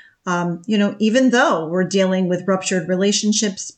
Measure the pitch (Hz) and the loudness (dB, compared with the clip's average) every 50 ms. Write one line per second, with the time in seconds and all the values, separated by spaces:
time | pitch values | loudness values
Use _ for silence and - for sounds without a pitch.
0 | - - _ _ - 190 175 175 175 175 170 170 - - 220 202 202 202 196 - | -20 -20 _ _ -6 -4 -2 -2 -2 -2 -4 -6 -4 -2 0 0 0 0 0 0
1 | 220 220 214 262 262 254 240 240 285 330 214 165 160 156 170 185 180 160 190 196 | 0 2 4 4 4 4 4 4 4 2 2 0 -2 -2 0 0 0 0 2 2
2 | 190 185 185 185 190 175 180 180 185 196 190 185 - - 196 180 160 170 185 180 | 2 2 2 0 0 0 -2 -2 -2 -2 -2 -2 -2 -2 -4 -4 -2 -2 -2 0
3 | 196 202 208 - - 208 208 - 220 202 190 - - - - | 0 0 0 0 0 0 0 0 -2 -4 -4 -6 -12 -16 -16